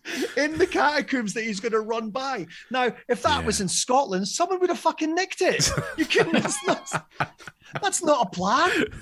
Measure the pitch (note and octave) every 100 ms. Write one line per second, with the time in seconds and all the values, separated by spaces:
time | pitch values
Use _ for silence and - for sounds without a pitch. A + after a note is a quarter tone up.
0 | - D#4+ - - D4+ D#4 F4+ - C#4 D4
1 | G3+ C4 G#3+ A3 A3+ G3 A#3 A3 G#3+ A3+
2 | A3 A3+ C4+ B3+ D#3+ - - B3+ B3 -
3 | - G#3 - C#4+ - G3+ F#3+ - - B3+
4 | C#4 F#3 G3 - F4+ F#4 F4+ D#4+ D#4+ -
5 | D#4 E4 F#4+ - F4+ F#3 - - - -
6 | D#4 F#4 A4+ C4+ G#3 - F4+ E4 - E3+
7 | - - - - - - - - G3+ -
8 | E4 C#4+ G3+ - F#3 B3+ F4 F#4 - -